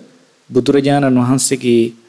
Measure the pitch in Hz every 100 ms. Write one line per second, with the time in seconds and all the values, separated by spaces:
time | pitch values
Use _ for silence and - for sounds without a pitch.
0 | - _ _ _ - 123 123 139 139 143
1 | 135 127 123 135 - 135 123 117 113 -